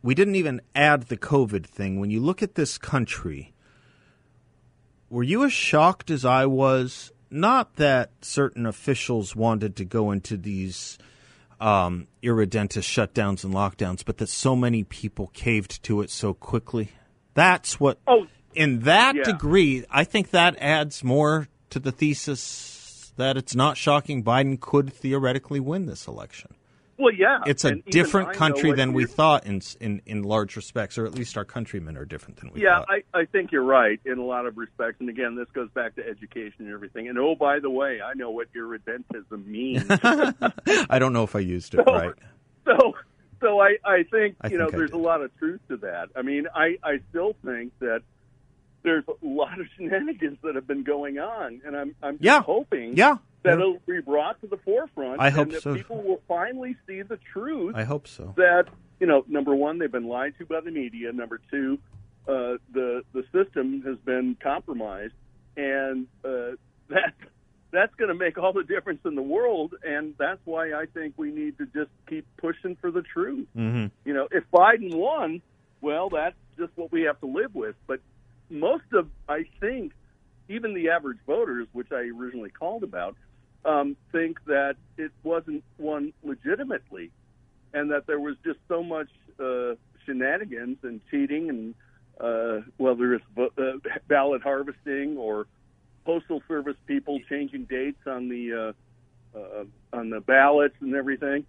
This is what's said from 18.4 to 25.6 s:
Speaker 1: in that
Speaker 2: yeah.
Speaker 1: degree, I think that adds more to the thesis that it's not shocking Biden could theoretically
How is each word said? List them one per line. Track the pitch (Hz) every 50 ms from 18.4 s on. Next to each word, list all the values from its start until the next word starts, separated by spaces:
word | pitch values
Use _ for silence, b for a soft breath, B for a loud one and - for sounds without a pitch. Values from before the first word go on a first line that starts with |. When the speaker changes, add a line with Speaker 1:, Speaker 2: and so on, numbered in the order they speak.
| _ _ -
Speaker 1:
in | 160 156 143 127 117
that | 113 147 170 208 240 262 277
Speaker 2:
yeah. | 208 135
Speaker 1:
degree, | - 196 151 147 147 165 196 175 143 131 127 - -
I | - 139 170
think | - - 214 185 -
that | - 175 170 175 - -
adds | 139 143 156 156 151 147 - - 135
more | 123 127 147 151 147 156 160 147 - _ _ _ _
to | - 135
the | 131 135
thesis | 123 - 160 151 143 - - 151 139 120 - - - - - - - - - - - - - - _
that | - 127 135 131
it's | 131 131 - -
not | 123 131 151 143
shocking | - - 151 143 147 - - 147 127 107
Biden | 113 120 131 139 135 135 127
could | - - - 143 135 135
theoretically | - - - 131 135 139 135 127 127 135 - - 143 139